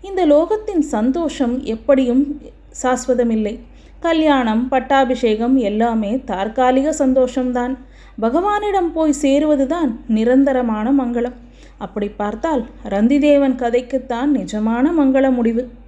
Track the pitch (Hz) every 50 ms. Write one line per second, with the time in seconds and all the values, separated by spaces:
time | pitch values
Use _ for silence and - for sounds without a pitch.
0 | - 392 392 381 359 302 294 294 330 330 427 427 427 415 403 330 285 - - 214
1 | 214 254 269 339 339 285 - - 262 233 240 262 262 - 226 226 - - 277 262
2 | 262 240 240 262 294 285 - - - - - - - - - - - 254 254 247
3 | - - 247 240 240 233 226 220 214 202 226 240 - - - - - - - -
4 | - 339 330 320 311 311 285 262 247 226 214 226 247 262 277 262 254 - 277 269
5 | 269 247 254 240 - 226 214 214 233 247 269 269 233 196 208 214 226 240 226 220
6 | 214 202 220 269 - - 196 185 196 220 220 - 254 254 254 262 269 311 302 302
7 | 277 262 254 269 254 247 247 269 254 254 247 247 240 247 262 - - - - -
8 | - - - - 220 226 247 339 359 415 415 415 427 415 392 381 349 330 302 320
9 | 320 311 277 285 - 269 269 285 311 302 302 269 269 254 320 349 330 254 220 -
10 | - - 220 214 226 240 254 262 277 277 262 254 247 233 220 214 214 233 277 277
11 | 254 240 240 233 - 254 247 - - - - - - - - - 208 190 - 214
12 | 202 208 208 - 208 208 214 220 - 330 311 254 220 - - - - 214 196 202
13 | 220 240 285 294 277 294 285 285 285 269 254 254 254 233 226 247 247 - - 262
14 | - - 240 233 262 294 285 226 185 - 214 214 214 220 226 240 262 311 349 320
15 | 285 262 262 269 269 269 254 247 233 233 226 233 262 - - - -